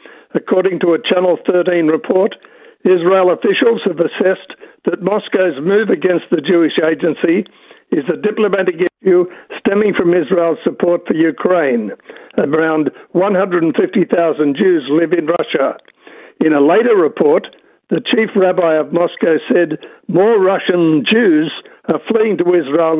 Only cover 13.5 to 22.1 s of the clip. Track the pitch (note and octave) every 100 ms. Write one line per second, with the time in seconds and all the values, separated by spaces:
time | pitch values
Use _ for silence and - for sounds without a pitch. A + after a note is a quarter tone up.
13.5 | F3 D#3+ C#3+ F#3 - - F#3 E3 D3 D3
14.5 | C#3 F#3+ E3+ C3 D#3 E3 E3+ D#3 E3+ D3+
15.5 | D3+ C3+ - _ _ - - - - D#3+
16.5 | D3 C#3+ G3 A#3+ G#3 D3+ - D3+ E3+ -
17.5 | _ _ _ - E3 - A#3+ A3 G3+ F#3
18.5 | F#3 E3+ D#3 C#3 E3+ F3 - E3+ D#3 -
19.5 | F3 D#3+ - - - - E3+ G#3 A3 F#3
20.5 | G3 - F3+ E3 D#3 A#2+ A3 G#3+ D3+ D#3+
21.5 | - - - - D#3 -